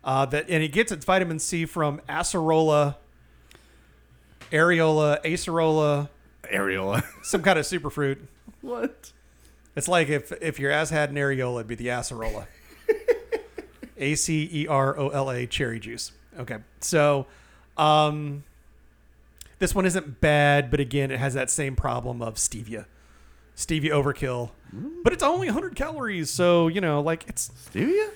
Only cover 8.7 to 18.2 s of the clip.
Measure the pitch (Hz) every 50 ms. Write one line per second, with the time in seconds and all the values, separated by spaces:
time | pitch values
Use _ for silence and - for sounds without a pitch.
8.7 | 240 233 - 277 - _ - - _ _ _ _ _ _ - - - _ _ _
9.7 | _ 151 135 - 180 175 160 139 151 139 - - 175 - 165 160 139 - 139 139
10.7 | 147 151 160 143 160 151 151 139 139 143 143 139 139 131 127 123 123 120 113 107
11.7 | 120 107 117 123 123 123 117 - 123 113 113 110 104 101 - - - - - -
12.7 | - - - - 440 427 - - 453 415 - - - 440 - - - - - -
13.7 | - - - - - - 143 139 151 139 - - 165 156 151 175 165 147 151 156
14.7 | 151 135 135 135 139 151 139 139 143 139 135 135 127 123 123 120 - - 143 120
15.7 | 113 113 101 110 120 - - - - _ - _ - - 123 107 117 110 - _
16.7 | _ - - - 180 156 147 147 143 139 131 - - - - _ - - - _
17.7 | _ - 156 151 151 151 151 151 151 151